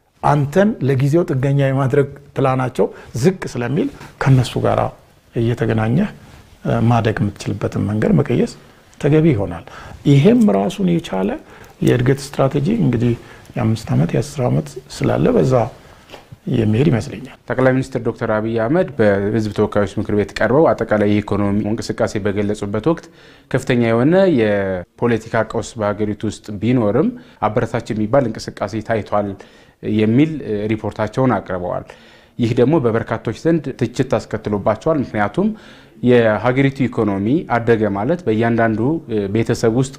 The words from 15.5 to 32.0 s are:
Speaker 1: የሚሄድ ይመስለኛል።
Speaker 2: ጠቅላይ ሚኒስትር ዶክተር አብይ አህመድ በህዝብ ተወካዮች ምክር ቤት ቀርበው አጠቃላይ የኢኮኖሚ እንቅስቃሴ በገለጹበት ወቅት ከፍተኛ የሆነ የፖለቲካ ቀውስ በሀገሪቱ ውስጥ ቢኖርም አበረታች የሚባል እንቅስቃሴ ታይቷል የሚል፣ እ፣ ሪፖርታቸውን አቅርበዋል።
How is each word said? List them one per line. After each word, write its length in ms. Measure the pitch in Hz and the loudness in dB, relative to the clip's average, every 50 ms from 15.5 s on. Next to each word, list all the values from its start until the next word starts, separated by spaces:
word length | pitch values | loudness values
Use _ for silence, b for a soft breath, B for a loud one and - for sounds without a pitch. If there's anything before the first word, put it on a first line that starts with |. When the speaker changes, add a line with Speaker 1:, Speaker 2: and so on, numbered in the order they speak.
| 131 123 113 - - B B B B B B B B B B B B - _ - | 2 2 0 0 -4 B B B B B B B B B B B B -14 _ -4
Speaker 1:
የሚሄድ 400 | 127 117 110 107 107 113 147 - | -2 0 0 2 2 2 2 2
ይመስለኛል። 480 | 123 107 - - 98 - - - - - _ | 2 2 -2 -6 -10 -14 -14 -16 -18 -20 _
Speaker 2:
ጠቅላይ 260 | - 123 127 131 131 | -6 -2 2 2 2
ሚኒስትር 300 | 127 131 131 - - 123 | 2 2 -2 -2 -6 -4
ዶክተር 280 | 113 117 113 - 123 110 | -4 -4 -4 -4 -4 -2
አብይ 240 | 107 107 110 113 113 113 | -2 -2 -2 -2 -2 -2
አህመድ 300 | 110 117 151 185 185 - | 0 0 0 0 0 -2
በህዝብ 600 | 131 - 110 104 101 101 101 101 113 113 107 107 101 | 0 2 2 2 4 2 0 0 0 0 -2 -2 0
ተወካዮች 380 | - 107 98 - 104 104 92 - | 0 -2 0 2 0 -2 0 -2
ምክር 220 | - 120 - 107 | -6 -4 -2 0
ቤት 160 | 104 98 - - | -2 -2 -2 -2
ቀርበው 300 | - 107 110 120 147 165 | -2 0 2 4 4 4
አጠቃላይ 440 | 135 110 - 117 - 107 104 107 104 | 4 2 0 0 0 0 2 2 2
የኢኮኖሚ 500 | 104 104 104 - 104 98 104 101 98 104 101 | 2 2 0 0 -2 0 0 0 0 0 -2
እንቅስቃሴ 500 | 104 110 110 - - 107 - 117 98 - 107 | -2 -4 -4 -4 -6 -4 -2 -2 -2 -2 -4
በገለጹበት 640 | 95 104 95 104 104 101 104 - 104 101 101 110 110 156 | -4 -2 -2 -2 -2 -2 -4 -4 -6 -6 -4 -2 0 0
ወቅት 180 | 170 165 - - B B B B B B B B | -2 -2 -4 -12 B B B B B B B B
ከፍተኛ 320 | - 131 - - 131 120 120 | -4 -4 -2 0 0 2 2
የሆነ 300 | 113 113 117 127 151 175 190 196 185 156 | 2 2 2 2 4 4 4 4 4 4
የፖለቲካ 1000 | 120 110 104 104 101 98 95 95 90 87 - _ - 113 120 117 107 - - - 113 107 110 | 2 2 2 2 0 0 -2 -4 -6 -8 -10 _ -4 -2 0 0 -2 -2 -2 -2 -2 -2 -2
ቀውስ 220 | - 117 104 - - | -4 -6 -8 -8 -6
በሀገሪቱ 480 | 113 107 104 104 101 107 104 104 - - | -4 -2 -2 -2 -2 -4 -4 -4 -4 -6
ውስጥ 200 | 104 98 - - - 107 | -6 -6 -8 -10 -12 -10
ቢኖርም 540 | 95 101 113 127 127 110 104 101 127 180 247 240 B B B B B | -4 -2 0 2 2 2 2 2 2 0 0 -2 B B B B B
አበረታች 460 | 110 107 107 123 117 - - 117 - - | -4 -2 0 -2 -2 -2 -4 -6 -6 -4
የሚባል 360 | 117 107 107 104 123 143 127 | -4 -4 -2 0 2 2 2
እንቅስቃሴ 560 | 117 107 113 - - - - 107 98 113 110 104 | 0 -4 -6 -10 -12 -8 -8 -8 -6 -6 -6 -4
ታይቷል 460 | - 117 107 98 - - 104 104 101 95 B B B B B B B B B - 110 | -2 -4 -4 -2 -2 -2 -2 -2 -4 -6 B B B B B B B B B -6 -2
የሚል፣ 420 | 107 107 107 107 113 131 151 160 160 139 | 0 2 2 4 4 4 2 2 0 -6
እ፣ 180 | - 104 107 101 104 107 | -6 -6 -4 -4 -2 -4
ሪፖርታቸውን 640 | 110 107 - 104 - - 107 104 - 131 131 127 110 | -4 -4 -4 -6 -4 -4 -4 -4 -2 0 0 2 0
አቅርበዋል። 520 | 95 92 - 92 90 90 90 92 92 95 B B B | 0 -2 -6 -6 -6 -4 -6 -6 -6 -8 B B B